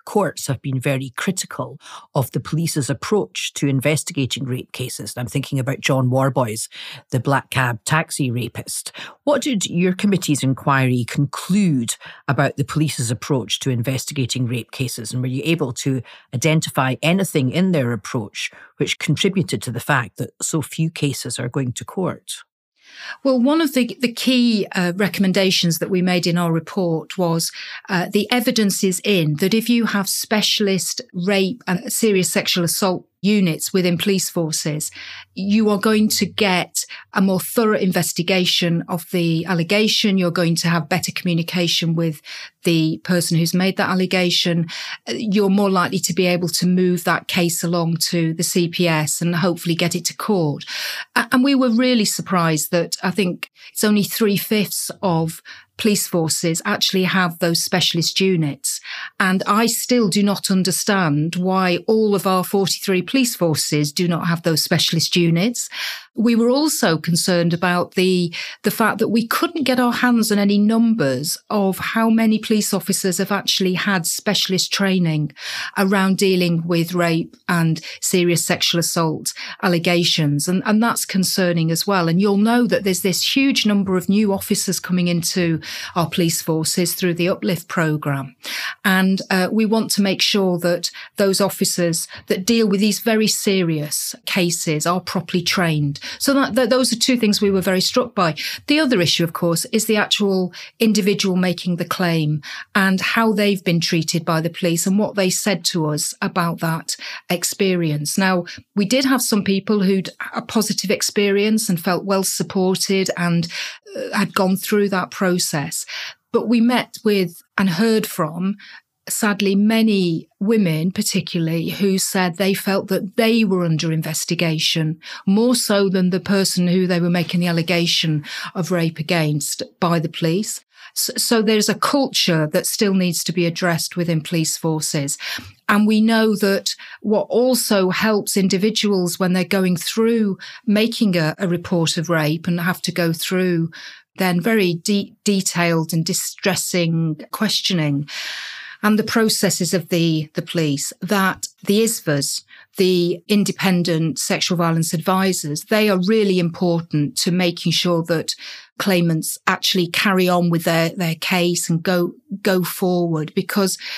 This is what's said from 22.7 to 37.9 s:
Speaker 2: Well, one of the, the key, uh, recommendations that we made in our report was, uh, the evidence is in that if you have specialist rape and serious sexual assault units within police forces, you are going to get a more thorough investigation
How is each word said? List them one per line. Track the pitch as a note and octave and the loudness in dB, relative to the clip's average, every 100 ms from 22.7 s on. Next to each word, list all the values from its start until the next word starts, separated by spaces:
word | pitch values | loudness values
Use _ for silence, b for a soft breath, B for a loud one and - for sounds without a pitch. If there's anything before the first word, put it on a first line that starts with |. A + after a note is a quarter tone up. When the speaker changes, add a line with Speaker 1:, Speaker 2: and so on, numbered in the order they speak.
| B B B B B | B B B B B
Speaker 2:
Well, | C#4 C4 | 0 2
one | A#3+ D#4+ | 4 4
of | E4 | 2
the, | B3+ A#3 - | 0 -2 -2
the | B3 | -4
key, | A#3 - B3+ A#3+ G#3+ - F#3+ | -2 0 4 4 2 0 -2
uh, | F3 F3+ | -2 0
recommendations | G3 - G3 F#3+ F#3+ F#3 E3+ E3 | -2 2 2 4 2 2 0 0
that | E3+ | 0
we | F#3+ | 0
made | F3+ F3+ E3+ | 2 2 2
in | E3+ | 0
our | F3 | 0
report | E3 D#3+ - F3 D#3+ - - | -2 -2 -2 0 -2 -4 -2
was, | F3 E3 - B B B - | 0 0 -2 B B B -4
uh, | F#3 F3+ | -2 0
the | G3+ - | -2 0
evidence | B3 A#3+ A#3+ G#3 - | 0 0 2 0 2
is | G3 F3+ | 0 0
in | - G3 D3+ D3 | 0 2 2 0
that | F#3+ | 2
if | A3+ A3+ | 2 2
you | A#3+ A3 | 2 2
have | G3+ F#3+ | 0 -2
specialist | - - G#3+ - - G#3 F#3+ - - - | -4 -2 0 0 0 0 0 -2 -6 -10
rape | F#3 F3 G3 F#3+ - - | -6 0 0 0 -2 -4
and | F3+ - | -4 -4
serious | - A3+ F#3+ F3+ | 0 2 2 2
sexual | G#3 - - E3+ | 0 0 0 0
assault | - G3 F3+ - _ | 0 0 -2 -8 _
units | F#3+ G#3 F#3 D3+ - | 2 4 2 0 -2
within | F#3+ F3+ E3+ | 0 2 2
police | - F#3+ - | 0 0 -2
forces, | - D#3+ D#3 E3 D3+ - B B B B - | -2 -2 -2 -4 -4 -6 B B B B -6
you | G3 G#3+ G#3+ | 0 2 4
are | G3+ | 2
going | A3 G#3+ G#3+ | 2 2 2
to | - G3+ | 0 -2
get | - G#3 F3+ - - - B B | 0 2 2 0 -6 -8 B B
a | - | 0
more | G3 F#3 | 2 2
thorough | - - A3+ G#3+ | 0 0 2 2
investigation | F#3+ | 2